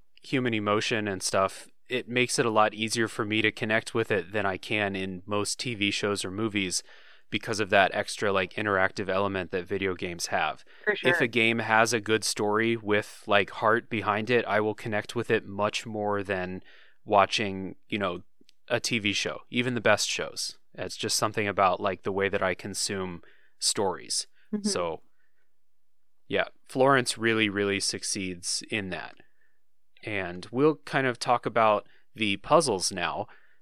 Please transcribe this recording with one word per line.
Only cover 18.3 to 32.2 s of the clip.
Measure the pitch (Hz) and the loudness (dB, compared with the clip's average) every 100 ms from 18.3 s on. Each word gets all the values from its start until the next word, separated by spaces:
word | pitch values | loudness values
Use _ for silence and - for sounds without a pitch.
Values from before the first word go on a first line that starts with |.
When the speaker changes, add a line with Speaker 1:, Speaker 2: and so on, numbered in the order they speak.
| - - - - | -20 -20 -20 -4
Speaker 1:
a | 120 | -4
T | - 120 | 0 0
V | 101 | 0
show, | - - 71 - | 0 -4 -6 -6
even | 120 123 123 | -4 -2 0
the | |
best | 107 104 - | 4 4 2
shows. | - 78 - - - - | -4 -6 -8 -10 -12 -18
It's | - 92 - | -10 -10 -6
just | 110 - | -2 0
something | 110 104 104 | 0 0 -2
about, | 98 95 90 | 4 4 4
like, | 101 95 | -2 -2
the | - | -4
way | 98 98 | 0 0
that | 95 | 2
I | 95 90 | 0 -2
consume | 104 95 - 101 92 85 - - - - | -6 -6 -4 -4 -4 -8 -16 -20 -20 -6
stories. | - - 98 80 - - - - - | -2 0 0 -2 -6 -6 -6 -14 -8
Speaker 2:
Mm-hmm. | 208 202 | -4 -2
Speaker 1:
So, | 190 85 80 - - - - - - - - - - - - - | -2 -2 -6 -12 -20 -20 -20 -20 -20 -20 -20 -20 -20 -20 -20 -4
yeah, | 98 85 - - | -2 -2 -6 -10
Florence | 135 135 135 120 - | 2 4 6 2 -2
really, | 113 113 107 | 0 2 2
really | 98 101 98 | 2 0 0
succeeds | - 101 - 104 92 90 - - - | -2 -4 -6 -6 -6 -8 -6 -6 -4
in | 110 95 | -6 -4
that. | 85 - - - - - - - - - - | -8 -10 -16 -20 -20 -20 -20 -20 -20 -20 -16
And | - 101 87 90 - | -6 -4 -4 -8 -6
we'll | 120 151 147 - | 2 2 2 -2
kind | 147 135 | -2 0
of | 117 | -2
talk | - 120 131 | 0 0 0
about | 113 110 104 - - - | 2 4 4 0 -16 -20
the | - | -4